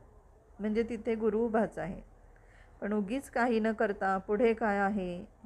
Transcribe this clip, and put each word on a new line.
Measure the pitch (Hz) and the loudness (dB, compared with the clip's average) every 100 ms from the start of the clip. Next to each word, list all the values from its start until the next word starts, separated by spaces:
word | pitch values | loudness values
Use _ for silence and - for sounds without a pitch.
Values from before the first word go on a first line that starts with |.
| - - - - - - | -16 -20 -20 -20 -20 -8
म्हणजे | 208 214 226 | -2 0 -2
तिथे | 233 233 | -4 -2
गुरु | 220 220 214 | 0 2 2
उभाच | 233 226 202 - | 2 2 0 -2
आहे. | 160 175 - - - - - - - - | -8 -8 -14 -20 -20 -20 -20 -20 -20 -10
पण | 208 | -2
उगीच | 214 196 262 - | -2 -2 -4 -4
काही | 247 247 220 | 0 2 2
न | 220 | 2
करता | 220 220 202 190 190 | 2 0 0 0 -2
पुढे | 185 208 233 | 0 2 4
काय | 226 220 202 | 4 2 2
आहे | 196 208 180 175 214 - | 2 0 -4 -6 -12 -18